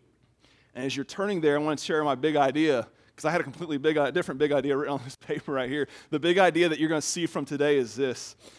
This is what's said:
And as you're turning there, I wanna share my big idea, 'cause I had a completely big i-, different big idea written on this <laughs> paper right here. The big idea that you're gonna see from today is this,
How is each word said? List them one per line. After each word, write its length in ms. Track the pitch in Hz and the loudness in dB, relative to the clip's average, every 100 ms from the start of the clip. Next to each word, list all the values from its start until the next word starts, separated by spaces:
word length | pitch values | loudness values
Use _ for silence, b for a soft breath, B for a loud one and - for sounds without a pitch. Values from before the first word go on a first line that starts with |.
| _ _ _ _ b b b | _ _ _ _ b b b
And 100 | 117 | -8
as 100 | 135 | -6
you're 100 | 135 | -6
turning 360 | 131 - 202 185 | -8 -4 -4 2
there, 160 | 156 147 | 2 2
I 20 | |
wanna 200 | 151 143 | 0 -4
share 260 | - 156 | -2 0
my 120 | 151 127 | 0 0
big 180 | 156 | 0
idea, 540 | 151 135 147 156 127 - b b | 2 2 4 2 2 -2 b b
'cause 100 | - | -6
I 60 | 156 | -2
had 100 | 170 | -2
a 40 | |
completely 340 | 143 127 170 143 | -4 -8 -6 0
big 180 | 156 151 | 2 2
i-, 140 | 135 | 2
different 280 | 165 165 135 | 0 -4 0
big 100 | 147 | 2
idea 260 | 143 139 139 | 2 0 -2
written 180 | 139 | -2
on 60 | 139 | -6
this 100 | 123 - | -8 -16
<laughs> 40 | |
paper 320 | - 143 - | -8 -8 -4
right 160 | 135 123 | -4 -2
here. 180 | 147 135 B B | -4 -4 B B
The 80 | 151 | -2
big 200 | 165 180 | 2 6
idea 300 | 180 160 170 | 4 6 2
that 120 | 151 | 2
you're 80 | 156 | 0
gonna 140 | 156 | 0
see 240 | - 175 160 | -2 -4 -4
from 180 | 170 | -4
today 320 | 139 143 147 143 | -6 0 2 2
is 180 | 113 | 0
this, 400 | 110 135 113 - - B | -2 -4 -4 -12 -18 B